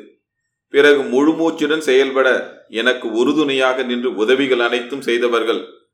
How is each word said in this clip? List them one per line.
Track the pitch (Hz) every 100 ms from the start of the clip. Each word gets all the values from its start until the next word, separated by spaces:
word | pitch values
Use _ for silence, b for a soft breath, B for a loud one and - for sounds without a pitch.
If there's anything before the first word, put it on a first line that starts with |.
| - _ _ _ _ _ _
பிறகு | 139 143 139
முழுமூச்சுடன் | 127 123 147 160 165 160 147 156
செயல்பட | 147 131 135 135 131 113 - - -
எனக்கு | 107 120 123 120
உறுதுணையாக | 107 135 151 147 135 131 127
நின்று | 123 120 123
உதவிகள் | 101 110 131 139 123
அனைத்தும் | 117 120 120 139
செய்தவர்கள் | 127 117 120 117 113 104 - - _